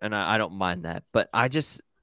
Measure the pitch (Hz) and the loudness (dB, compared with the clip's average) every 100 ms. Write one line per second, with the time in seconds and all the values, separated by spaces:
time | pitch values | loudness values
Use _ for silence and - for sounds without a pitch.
0 | 107 104 90 110 98 95 92 90 82 85 | -4 -2 2 2 0 -2 -2 -2 -4 -8
1 | - 117 - 113 127 147 147 - - _ | -2 0 2 2 2 2 -2 -4 -10 _